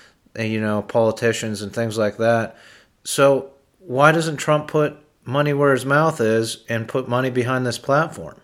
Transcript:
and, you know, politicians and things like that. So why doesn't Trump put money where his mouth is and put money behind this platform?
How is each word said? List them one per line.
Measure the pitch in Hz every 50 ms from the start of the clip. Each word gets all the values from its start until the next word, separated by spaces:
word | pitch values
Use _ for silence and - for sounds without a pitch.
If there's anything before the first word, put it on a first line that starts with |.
| - _ _ _ _ _ _
and, | - 113 110 110
you | 110
know, | 107 107 107 104 101
politicians | - - 120 113 110 110 - - 117 113 113 - 113 107 101 107
and | 101 98
things | 120 117 113 107 110
like | 110 104 101 -
that. | 113 117 117 117 113 - - - - - - - _ _ _ _ _
So | - - - 139 139 139 131 135 - - _ _ _ _ _
why | - - 127 131 143 151 160
doesn't | 170 160 165 156
Trump | 135 - - 151 151 151 -
put | - 156 151 147 - - _ _ _ _ _
money | - 120 143 147 147 143
where | 139 143 143 135
his | 127 117
mouth | 131 139 147 160 160 156 156
is | 117 110 113 113 113 113 - - - -
and | 120 113 113
put | 117 - 135 127 117
money | 120 123 131 131
behind | 123 127 120 120 131 127 127
this | 123 113 -
platform? | - - 139 147 160 170 - - 85 73 - -